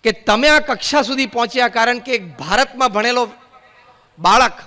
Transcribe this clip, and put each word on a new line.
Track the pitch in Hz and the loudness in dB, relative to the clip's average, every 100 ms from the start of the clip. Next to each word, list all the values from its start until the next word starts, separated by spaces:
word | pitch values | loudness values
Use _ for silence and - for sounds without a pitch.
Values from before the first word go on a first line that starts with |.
કે | 226 | -2
તમે | - - 214 294 | -4 -2 2 4
આ | 302 | 2
કક્ષા | 302 247 - 294 | 0 -6 -2 -2
સુધી | 226 262 254 | -2 -2 -4
પહોંચ્યા | 240 233 254 240 | -2 -4 0 -2
કારણ | 240 226 247 | 0 0 -2
કે | 247 | -4
એક | 240 175 131 | -6 -6 -14
ભારતમાં | 143 208 269 254 254 | -2 0 0 -2 -2
ભણેલો | 208 226 247 226 - _ - _ _ _ _ _ _ | 0 0 -2 -4 -8 _ -20 _ _ _ _ _ _
બાળક | 165 220 247 - | 2 4 2 -2